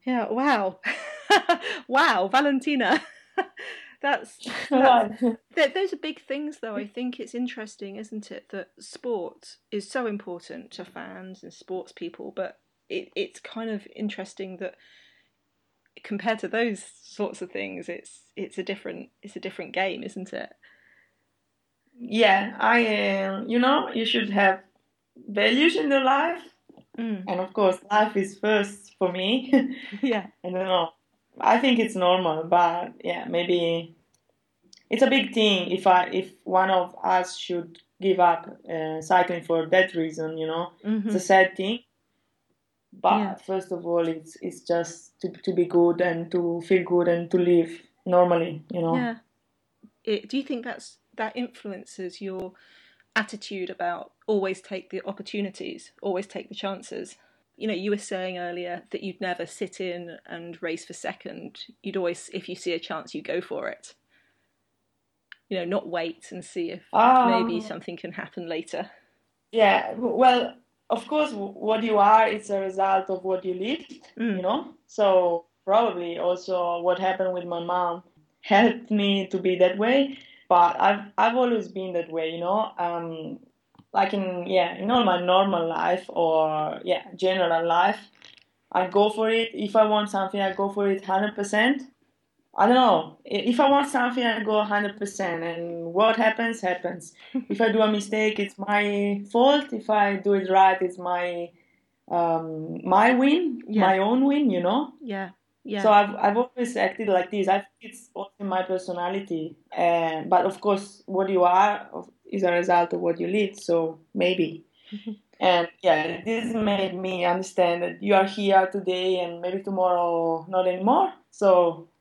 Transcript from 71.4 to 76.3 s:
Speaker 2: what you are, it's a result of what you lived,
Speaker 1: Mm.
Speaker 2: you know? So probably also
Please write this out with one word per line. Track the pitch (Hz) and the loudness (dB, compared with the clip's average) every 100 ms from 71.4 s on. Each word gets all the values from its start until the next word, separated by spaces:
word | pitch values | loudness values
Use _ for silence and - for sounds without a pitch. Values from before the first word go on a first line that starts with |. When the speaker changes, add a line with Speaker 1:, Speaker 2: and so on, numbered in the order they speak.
| 196 | -10
Speaker 2:
what | 196 214 220 | -6 -2 0
you | 226 214 | 2 4
are, | 202 220 220 | 8 8 6
it's | 208 208 | 0 -4
a | 196 | -4
result | 196 190 190 190 190 | -4 0 2 2 0
of | 185 | -6
what | 185 185 185 | -2 -4 -4
you | |
lived, | 180 208 311 - - - - | -4 -4 -6 -10 -20 -20 -6
Speaker 1:
Mm. | 226 190 | -4 -2
Speaker 2:
you | |
know? | 180 254 - - _ | 0 -2 -4 -18 _
So | - 208 185 175 170 - _ - | 0 4 6 4 0 -6 _ 2
probably | 208 233 180 170 170 | 2 2 -2 -8 -4
also | 175 | -2